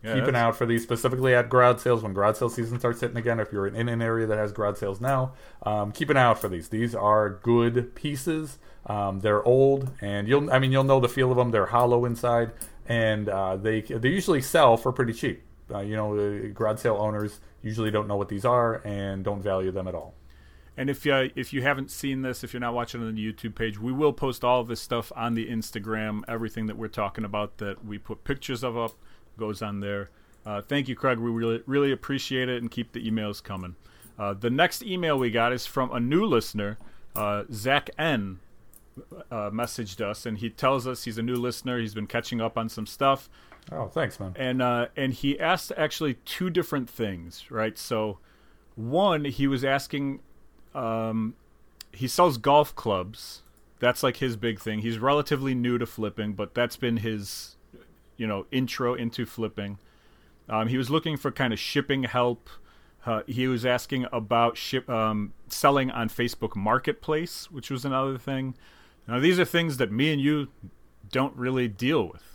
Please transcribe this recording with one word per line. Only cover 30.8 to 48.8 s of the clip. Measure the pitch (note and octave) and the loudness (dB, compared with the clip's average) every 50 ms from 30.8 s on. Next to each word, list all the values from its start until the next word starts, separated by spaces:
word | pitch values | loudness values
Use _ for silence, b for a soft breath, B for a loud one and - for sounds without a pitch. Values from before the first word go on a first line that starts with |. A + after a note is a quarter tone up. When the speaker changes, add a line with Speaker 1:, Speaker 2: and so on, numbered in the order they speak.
| C#3+ C3 | -2 -2
Speaker 1:
you, | B2+ | -6
Craig. | - - C3+ B2+ A2+ | -2 0 0 0 2
We | A#2 A#2+ | 0 -2
really, | A#2 A2+ A2+ A#2 A2+ A#2 - | -2 0 0 0 0 -2 -2
really | - C3 C#3+ C#3+ C#3 C3+ | 0 2 2 4 4 2
appreciate | - - - C#3 C3+ - - C3+ C3 B2+ B2 | 0 -2 -4 -4 -4 -4 -2 -2 -2 -2 -2
it, | B2+ A#2+ A#2 | -2 -4 -4
and | A2+ | -6
keep | - - A#2 - _ | -4 -6 -6 -6 _
the | A#2 G#2+ A2+ | -6 -4 -2
emails | G#2+ A2 G#2+ G#2 G2+ - - | -2 0 -2 -4 -6 -8 -10
coming. | - G2 F#2 F#2 F2 E2+ - b b b b b b b - | -10 -8 -8 -8 -10 -12 -14 b b b b b b b -6
Uh, | G#2+ G2+ G2+ | -4 -4 -4
the | G2 G2+ A#2+ | -2 0 0
next | B2 C#3 E3 F#3 - - - | 4 4 4 2 2 -4 -6
email | A3+ F#3 F3+ F3 D#3+ D3 C3+ | -6 -4 -2 0 2 2 2
we | B2+ A#2+ | 2 2
got | G#2+ A#2 A2+ A#2+ B2+ | 2 2 2 2 2
is | B2 - | 0 -4
from | - - - C3 B2 B2 | -6 -2 -2 -2 -2 0
a | B2+ | -2
new | A#2 B2 C#3+ E3+ G#3 | 0 2 4 4 4
listener. | A3+ D#3 A#2 G#2+ - - G#2+ G#2 G2+ G#2+ - b b b b b b - | 4 4 2 2 0 -4 -4 -4 -4 -6 -8 b b b b b b -6
Uh, | - G#2+ G#2 G#2 G#2 G#2 - A2+ | -4 -2 0 0 -2 -4 -6 -8
Zach | G#2 G2+ B2+ C3+ C#3+ - - - - | -6 0 2 2 2 0 -2 -8 -4
N, | D3+ E3 D3 A#2+ G2+ G2 F#2 F#2 - - - - - - - - - - _ - - - - - - - | -2 0 0 0 -2 -4 -8 -10 -16 -20 -20 -20 -20 -20 -20 -20 -20 -20 _ -20 -18 -18 -18 -20 -16 -10
uh, | - A2+ G#2 G#2 | -8 -6 -6 -4
messaged | G#2 A2 A#2+ A#2 - - A#2+ G2+ F#2 - | -4 -4 -4 -4 -4 -8 -8 -10 -6 -6
us, | A2+ G2+ G#2 - - | -4 -4 -4 -6 -6
and | A#2+ A2 G2+ | -8 -6 -6
he | G#2+ A2+ | -6 -8
tells | G#2+ - - C3+ C3+ C3+ A#2 | -6 0 2 2 2 2 0
us | B2+ B2+ A#2+ - | -4 -6 -6 -6
he's | B2 A2 A2+ | -8 -6 -4
a | A2+ | -2
new | A#2 B2 | -2 -2
listener. | B2 A#2+ B2 A#2 - - C3 B2 A#2+ | 0 0 -2 -4 -4 -4 -4 -2 -2
He's | A#2 A2 G#2 | -2 -4 -4
been | A2 G#2 | -6 -8
catching | - - A#2 A#2 - - A#2 | -4 -4 -4 -4 -2 -2 -2
up | A2+ A2+ - | -2 0 -2
on | - A2+ A2+ | -2 -4 -4
some | - - A2 | -6 -8 -10
stuff. | G#2 - - C#3 C#3 C#3 C3+ - - b b b b b b b - | -10 -4 2 4 4 4 4 0 -14 b b b b b b b -12
Speaker 2:
Oh, | D#3+ D#3 A#2+ G2 | -8 -8 -8 -4
thanks, | - D#3+ D#3 A2+ - - | -2 -2 -2 -2 -4 -8
man. | G#2 F#2+ F2+ | -10 -10 -6
Speaker 1:
And, | - C3 B2+ B2+ C3 B2+ | -4 -4 -2 0 2 2
uh, | B2 A#2+ A#2+ A#2+ A#2+ - | 2 2 2 0 -2 -2
and | - C#3 C3 B2+ | -4 -2 -2 -2
he | - - C#3 C#3 C#3 | -2 0 -2 0 0
asked | - D#3+ F3+ F3+ - - - | 2 2 2 0 0 -6 -4
actually | - D#3 D3+ - - D#3+ D3 B2 - _ | -2 -2 -2 -2 -2 -2 -2 -2 -4 _
two | - - - F3+ F#3 | -12 -6 -4 -4 0
different | E3 F3 E3+ - - C#3+ B2+ A#2 | 0 0 0 0 -2 -4 -4 -4
things, | - - A#2 G#2 F#2+ F2 E2 E2+ F2 - - - | -4 -4 -4 -4 -2 -6 -10 -12 -16 -18 -18 -10
right? | A2+ A2+ A2 A2 G#2+ | -4 -2 -2 -2 -2
So, | - - - B2+ A2 A2 G#2+ G2+ - b b b b b b b b b b b | -6 -6 -4 -2 0 0 -2 -4 -8 b b b b b b b b b b b
one, | - | -8